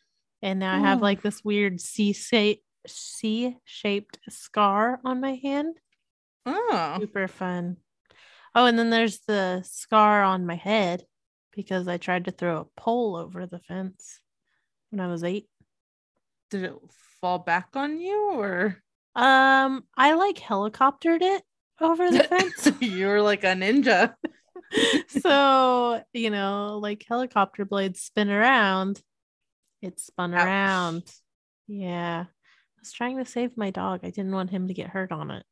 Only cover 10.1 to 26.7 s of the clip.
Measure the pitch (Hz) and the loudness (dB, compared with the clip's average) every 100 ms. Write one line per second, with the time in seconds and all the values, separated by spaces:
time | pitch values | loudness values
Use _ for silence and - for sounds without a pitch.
10.1 | 208 196 185 175 170 190 220 180 180 - | 6 4 2 -2 -4 0 0 2 -2 -8
11.1 | _ _ _ _ - 202 185 180 175 - | _ _ _ _ -14 -6 -4 -4 -4 -2
12.1 | 180 180 - 175 160 165 - - 240 226 | -2 -4 -6 -4 -4 -8 -8 -4 -2 -2
13.1 | 170 170 180 180 175 - 185 190 185 - | -4 -10 -12 -12 -14 -12 -10 -10 -12 -20
14.1 | - _ _ _ _ _ _ _ 202 180 | -20 _ _ _ _ _ _ _ -8 -6
15.1 | 170 175 202 - _ _ _ _ _ _ | -4 -4 -6 -8 _ _ _ _ _ _
16.1 | _ _ _ _ 196 185 - - _ _ | _ _ _ _ -8 -8 -10 -20 _ _
17.1 | _ 180 180 175 170 180 269 294 311 359 | _ -4 -2 0 -2 -2 -6 -6 -6 -4
18.1 | 415 415 302 202 180 202 180 _ _ _ | -2 -2 -2 -2 -2 -2 -4 _ _ _
19.1 | - 254 262 269 269 269 262 - - 277 | 0 4 6 6 6 2 -2 -6 2 4
20.1 | 320 403 330 - 196 208 - 269 277 330 | 4 2 -2 -4 -4 -4 2 0 2 0
21.1 | 330 359 392 - _ _ - 320 330 359 | 2 2 0 -4 _ _ -2 0 2 4
22.1 | - - 359 370 - 294 180 247 185 196 | 4 4 2 0 0 0 2 0 0 2
23.1 | 208 208 202 190 185 190 269 240 185 233 | 2 2 2 0 0 2 2 4 4 4
24.1 | - 320 - _ 359 - 427 466 330 - | 0 -12 -12 _ -20 -4 0 2 2 -2
25.1 | 285 359 277 277 269 254 247 240 233 - | -2 4 6 6 6 4 4 0 -2 -6
26.1 | 240 226 202 196 202 208 | -4 -2 -2 -2 -4 -6